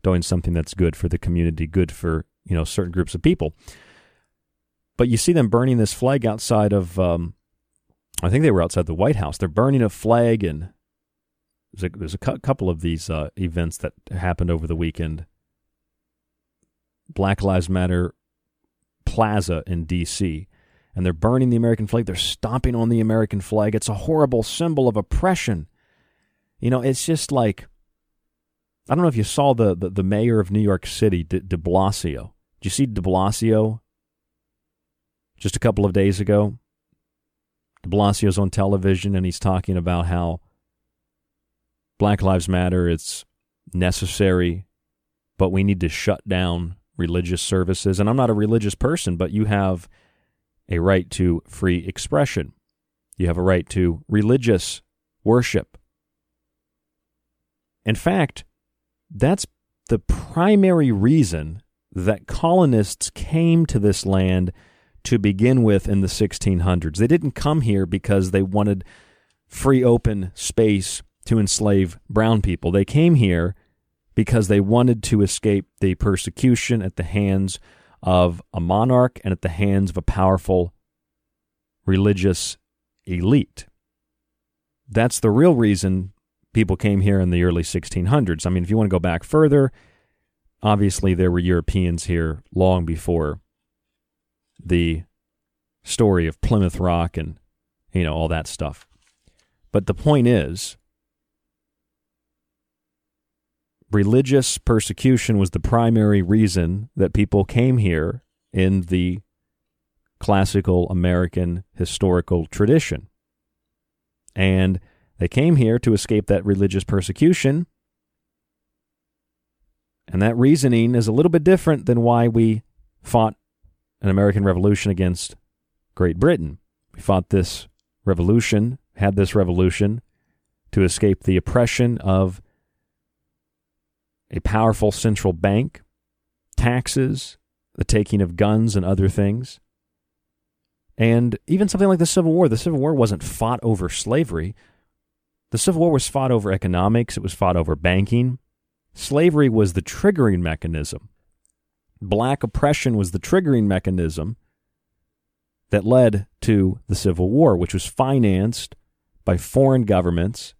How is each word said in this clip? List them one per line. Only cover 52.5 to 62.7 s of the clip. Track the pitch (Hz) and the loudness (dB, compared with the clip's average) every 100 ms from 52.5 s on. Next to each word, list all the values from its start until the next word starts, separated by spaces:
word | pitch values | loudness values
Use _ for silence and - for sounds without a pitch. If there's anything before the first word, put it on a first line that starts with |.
| _ _ _ _ _ _ - | _ _ _ _ _ _ -4
You | 87 | -2
have | 85 | 0
a | |
right | 92 92 - | 2 0 0
to | 95 87 82 - | 0 0 -2 -2
religious | 104 104 131 117 95 - - _ _ _ _ | 0 2 2 2 0 -2 -12 _ _ _ _
worship. | 107 120 120 107 - - _ _ _ _ _ _ _ _ _ _ _ _ _ _ _ _ _ _ _ _ 110 | 2 2 2 -4 -6 -20 _ _ _ _ _ _ _ _ _ _ _ _ _ _ _ _ _ _ _ _ -4
In | 107 | -2
fact, | 165 190 151 - - _ _ _ _ _ _ | 0 0 -2 -4 -20 _ _ _ _ _ _
that's | 98 127 196 - _ _ _ - | -2 0 0 -4 _ _ _ -4
the | 113 | -4
primary | - - - 165 185 208 190 170 139 | -2 -6 -4 0 2 4 4 4 2
reason | 104 113 156 104 82 76 92 _ _ _ | 2 2 2 2 -2 -8 -14 _ _ _
that | - 90 104 - | -4 -2 -4 -6
colonists | - 165 185 160 | -4 0 2 4